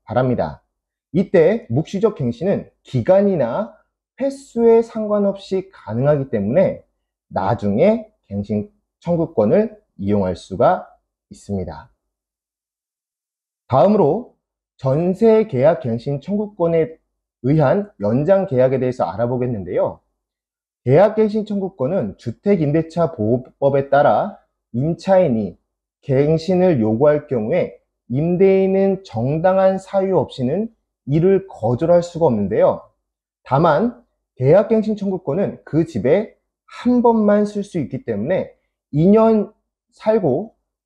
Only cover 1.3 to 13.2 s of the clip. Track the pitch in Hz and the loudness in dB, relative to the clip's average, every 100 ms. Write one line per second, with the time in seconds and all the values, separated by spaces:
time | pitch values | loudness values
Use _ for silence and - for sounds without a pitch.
1.3 | 180 160 226 - 117 160 196 214 208 123 | 2 4 2 -4 -6 -4 -2 -2 -2 -6
2.3 | 117 185 139 - _ - 127 110 190 202 | -4 -4 -4 -6 _ -8 -4 2 2 4
3.3 | 180 117 147 226 - _ _ _ _ 269 | 0 -2 -4 -8 -12 _ _ _ _ -6
4.3 | 269 - 233 233 226 233 220 214 208 202 | -6 -10 0 4 4 2 -6 -4 0 -2
5.3 | 196 - 190 185 - - 113 139 147 135 | -4 -6 -6 -6 -18 -10 -2 0 0 -2
6.3 | 110 98 151 165 - _ _ _ _ _ | -4 0 0 0 -2 _ _ _ _ _
7.3 | - 95 110 104 101 190 233 - _ _ | -6 -4 -2 -2 2 2 0 -6 _ _
8.3 | 101 101 107 208 _ _ _ 170 170 160 | -10 -4 -6 -6 _ _ _ -4 -4 -2
9.3 | - 107 175 226 - _ - 98 104 92 | 0 2 2 0 -6 _ -10 -2 -2 -2
10.3 | 85 - 92 139 185 - _ _ _ _ | -6 -10 0 0 0 -6 _ _ _ _
11.3 | - - 98 85 - - _ _ _ _ | -20 -10 -8 -8 -12 -20 _ _ _ _
12.3 | _ _ _ _ _ _ _ _ _ | _ _ _ _ _ _ _ _ _